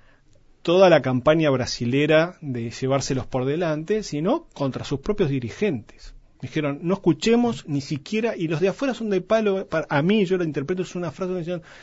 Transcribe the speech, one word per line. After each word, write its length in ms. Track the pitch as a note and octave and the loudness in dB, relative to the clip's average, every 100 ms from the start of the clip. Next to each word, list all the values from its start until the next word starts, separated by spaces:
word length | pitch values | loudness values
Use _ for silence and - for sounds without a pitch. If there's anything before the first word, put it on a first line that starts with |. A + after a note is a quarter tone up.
| _ _ _ _ _ _ | _ _ _ _ _ _
toda 280 | - F3 F#3+ | 2 6 8
la 120 | D#3 | 8
campaña 480 | C3 B2+ C3+ D#3+ D#3 | 4 2 4 4 4
brasilera 880 | B2+ A#2+ - A#2 C#3 D3+ D#3 E3+ - | 2 0 -4 -2 0 4 4 4 -4
de 280 | D3 A#2+ A#2 | -10 -8 -8
llevárselos 560 | - C3 C3+ - C3 - | -6 -2 -2 -2 -4 -4
por 200 | C3 B2+ | -2 -2
delante, 580 | D#3 E3+ D3+ D#3+ G#3+ | -2 -2 -4 -4 -4
sino 440 | G3 D3 E3+ E4 - | -4 -4 0 -2 -4
contra 320 | - C#3 - - | -6 -6 -4 -6
sus 140 | C#3 | -6
propios 300 | - - D3+ | -4 -2 0
dirigentes. 840 | C#3 A#2 - G#3 B2+ - - - - - _ | -2 -6 -4 -4 -4 -8 -18 -20 -20 -20 _
Dijeron, 380 | C3 D#3 D3 C#3+ | -8 -4 -4 -4
"No 120 | E3+ G3 | -2 0
escuchemos 720 | F3+ C#3+ A3 A#3 A#3+ - - | 2 2 2 2 2 -2 -6
ni 140 | C#3+ | -6
siquiera", 540 | C3+ D3 - G#3+ A3+ F#3+ | -4 -8 -4 -4 -4 -4
y 120 | D#3+ | -4
los 120 | D#3 | 0
de 80 | F#3+ | 0
afuera 240 | F#3 C#4 | 0 -4
son 160 | A#3 A3 | -4 -2
de 120 | F#3 | -2
palo, 440 | F3+ A3 G#3+ F#3+ - | 0 2 2 0 -2
para, 200 | D#3+ - | -4 0
a 120 | D3 | 0
mí 240 | E3 A3 F3 | 2 2 2
yo 120 | F#3 | 0
la 60 | |
interpreto, 400 | E3+ C#3+ C#3 F#3 | 0 -2 -4 -4
es 120 | F3 F#3 | -4 -6
una 160 | E3+ | -8
frase 220 | - F#3 | -6 -6
donde 120 | F#3 E3 | -4 -6
decían, 180 | F3+ - - | -8 -10 -20